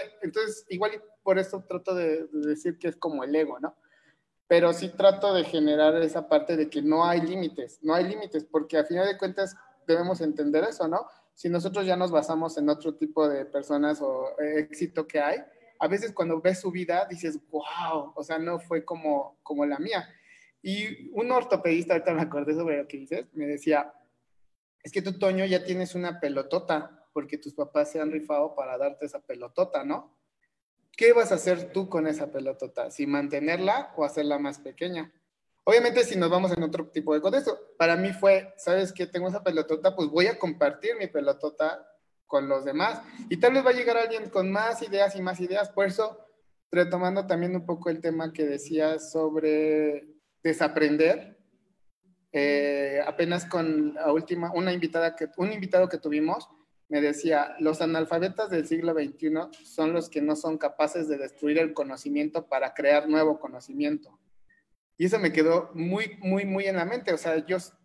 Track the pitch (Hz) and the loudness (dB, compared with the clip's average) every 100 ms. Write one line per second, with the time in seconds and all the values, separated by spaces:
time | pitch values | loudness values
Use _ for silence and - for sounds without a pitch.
0 | 185 - - 214 214 214 - 180 214 214 | -4 -8 -6 -4 -4 -6 -8 -4 -2 -4
1 | - _ 196 190 185 196 - 180 185 180 | -14 _ 0 2 0 -6 -8 -6 -4 -2
2 | 165 160 160 151 147 151 180 170 175 165 | 0 -2 -2 -4 -2 -2 -4 -4 -6 -4
3 | 170 143 131 156 151 123 151 - _ _ | -6 -4 -2 0 0 -4 -10 -10 _ _
4 | _ _ _ _ - 170 170 170 190 - | _ _ _ _ 2 6 6 2 -4 4
5 | 196 196 202 185 160 160 151 151 151 165 | 6 6 4 2 2 2 2 6 6 4
6 | 160 165 156 151 147 160 151 151 147 160 | 2 -2 2 2 2 0 -2 0 2 4
7 | 170 175 165 185 165 - 123 - 156 170 | 4 2 0 -2 -6 -6 -12 -6 0 2
8 | 185 208 202 156 151 160 151 160 151 175 | 0 -4 -6 -6 -2 -2 0 0 0 0
9 | 196 190 190 185 190 - - _ - 165 | 0 0 -4 -2 -4 -6 -20 _ 0 2
10 | 175 180 156 151 147 156 208 220 165 180 | 2 -2 -2 -2 0 2 2 0 -2 -2
11 | - - _ - 175 175 180 196 190 180 | -4 -12 _ -8 -2 -2 -2 -2 0 2
12 | 180 160 151 160 165 160 147 151 160 151 | 2 2 2 0 -2 0 0 0 -2 -4
13 | 156 156 151 139 135 143 139 147 147 151 | -2 2 2 0 -4 -6 -2 0 0 0
14 | 139 131 135 - 151 151 151 - 170 - | -2 -4 -4 -4 -2 -2 -2 -4 -4 -4
15 | 156 156 143 240 - _ _ - 156 196 | -2 0 0 -2 -6 _ _ -4 -2 0
16 | 220 196 170 165 180 185 190 175 170 175 | -2 -4 -2 0 0 0 -2 -4 -2 -2
17 | 175 175 165 151 - 156 147 - 165 160 | -2 -4 -8 -8 -8 -8 -6 -6 -4 -4
18 | 143 - 147 160 170 170 170 165 160 170 | -6 -10 -6 -4 -4 -6 -4 -4 -4 -4
19 | 156 143 135 - - 143 147 143 185 202 | 0 0 -2 -10 -8 -2 -2 -2 -2 -4
20 | 165 - _ - _ _ 190 202 214 - | -6 -14 _ -20 _ _ -6 -4 -6 -10
21 | - 202 240 254 247 190 170 165 175 170 | -8 -4 0 2 2 0 2 2 2 2
22 | 170 160 160 147 147 156 170 143 143 139 | 2 0 0 -2 -2 -2 0 -2 -4 -10
23 | 135 180 - 156 147 147 156 147 - - | -8 -8 -8 -8 -6 -2 2 2 0 -8
24 | _ _ _ _ _ _ _ _ - 196 | _ _ _ _ _ _ _ _ -8 -6
25 | 190 185 196 190 190 180 185 180 175 180 | -6 -2 0 0 2 0 0 -4 -4 -6
26 | 175 170 147 139 135 175 175 156 147 - | -6 -4 -4 -4 -2 -2 0 -2 -4 -14
27 | _ 156 143 151 147 147 143 151 147 160 | _ -8 -6 -8 -8 -6 -2 0 -2 -2
28 | 156 156 151 147 151 147 131 127 139 139 | -4 -4 -2 -2 -2 -4 -6 -4 -4 -4
29 | 147 139 - 123 120 - 185 151 139 226 | -10 -10 -12 -14 -8 -4 -2 -2 -4 -8
30 | - _ _ _ _ _ _ _ _ - | -10 _ _ _ _ _ _ _ _ 4
31 | 226 233 202 185 180 175 - 190 190 170 | 6 8 6 2 2 0 -2 -4 -2 0
32 | 156 151 147 135 135 135 127 - - - | 0 -2 -4 -6 -6 -6 -8 -8 -8 -6
33 | 143 143 143 143 151 175 185 240 285 - | -2 -2 -2 -2 -2 0 0 0 -2 -4
34 | 143 - 147 143 143 143 135 - 180 170 | -2 0 -2 -2 -4 -8 -14 -8 -8 -6
35 | 160 _ _ _ _ _ - 226 233 247 | -10 _ _ _ _ _ 4 6 6 4
36 | 233 190 170 180 185 170 160 170 160 160 | 2 2 2 4 2 0 -2 -4 -6 -4
37 | 151 151 180 262 277 - - - 165 170 | 0 2 2 2 0 -4 -6 2 4 4
38 | 196 190 196 190 190 - - 185 190 185 | 0 4 6 6 4 -6 0 2 0 -4
39 | 175 180 185 202 185 160 156 160 185 190 | -6 -4 -4 -2 0 0 0 2 2 2
40 | 156 156 196 - 180 147 143 - 208 233 | 0 4 2 2 -4 0 0 0 -4 -4
41 | 185 151 139 139 151 - 156 - - _ | -4 -2 0 0 -2 -2 -2 -4 -12 _
42 | _ _ - 143 139 135 139 147 208 226 | _ _ -4 -2 0 -2 -2 -2 -2 -2
43 | - - - 170 240 269 254 247 240 233 | -10 -16 -8 2 4 6 4 4 2 2
44 | 226 226 202 196 190 196 226 233 220 196 | 2 -2 -2 -2 0 0 0 -2 -2 2
45 | 196 196 185 175 180 196 202 196 196 185 | 2 2 -4 -4 -2 -2 0 2 2 2
46 | 214 214 - _ _ _ _ 170 175 180 | -2 -4 -18 _ _ _ _ 2 2 2
47 | 180 196 190 170 175 180 170 170 175 160 | 0 0 0 0 0 -2 -4 -4 -4 -4
48 | 165 160 160 160 147 139 143 156 156 160 | -2 -2 -4 -2 -2 -2 -4 0 0 0
49 | 156 160 156 156 156 151 156 151 151 147 | -4 -2 0 0 2 2 2 2 2 -2
50 | - _ _ _ 165 156 151 156 151 147 | -8 _ _ _ -2 2 0 2 2 4
51 | 160 196 - - _ _ _ _ _ _ | 4 2 -4 -20 _ _ _ _ _ _
52 | _ _ _ 147 143 143 143 143 139 139 | _ _ _ -2 2 2 0 0 -2 -2
53 | 147 147 170 175 - 180 165 156 151 147 | -2 0 0 -2 -2 -2 0 0 0 0
54 | 160 156 165 175 170 175 185 180 165 165 | 2 2 0 -4 -2 -2 0 0 -2 0
55 | 165 165 156 - 190 214 185 185 185 170 | 0 -2 -6 -4 -4 -4 0 4 4 0
56 | 156 151 156 214 - _ _ _ - 147 | -2 0 0 -2 -6 _ _ _ -4 0
57 | 147 147 160 151 143 - 156 156 165 160 | 2 0 0 2 0 0 0 0 0 0
58 | 160 165 185 - 214 175 151 165 170 160 | 0 0 0 -2 -2 -2 0 0 0 0
59 | 143 - 156 156 175 - - - 156 170 | -2 -4 -2 -2 -4 -12 -10 -2 0 0
60 | 165 151 147 151 165 156 143 - 151 175 | -2 -2 -2 0 -2 -2 -2 0 -2 -2
61 | 156 143 135 - 147 151 160 156 139 131 | -4 -4 -6 -4 0 2 0 -2 -6 -8
62 | 147 147 151 160 - 135 131 - 139 147 | -4 -2 -2 -4 -4 -2 -2 0 4 4
63 | 151 156 156 151 131 127 - 135 147 151 | 4 2 2 0 -6 -14 -12 -4 -2 -4
64 | - _ _ - - _ _ _ _ - | -8 _ _ -20 -20 _ _ _ _ -2
65 | 180 220 165 160 156 170 175 165 170 202 | 0 2 2 4 4 4 0 -4 -4 -2
66 | 220 - 190 190 202 190 196 185 170 247 | -4 -6 -2 0 0 -2 -2 -2 -2 -4
67 | 208 160 170 160 160 185 - _ | -2 -2 0 -2 0 -4 -4 _